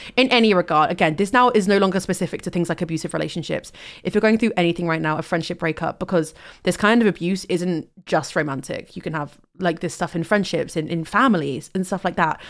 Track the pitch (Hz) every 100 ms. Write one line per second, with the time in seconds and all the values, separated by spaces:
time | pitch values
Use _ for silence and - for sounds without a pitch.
0 | - - 262 247 220 185 175 151 151 180
1 | 165 156 196 247 247 214 190 196 190 190
2 | - 175 180 - - 175 170 160 165 160
3 | 165 160 151 175 151 156 - - - -
4 | - 208 220 220 233 - 175 170 170 160
5 | 156 156 - 170 156 175 165 156 165 -
6 | 180 180 156 - - - - 175 208 233
7 | 214 - 170 190 - 175 180 165 - -
8 | - 160 156 175 151 135 - - - -
9 | 180 156 143 - _ - 185 165 185 -
10 | 170 170 160 208 185 160 156 160 156 170
11 | 160 202 262 185 143 131 - 190 185 190
12 | 180 170 160 147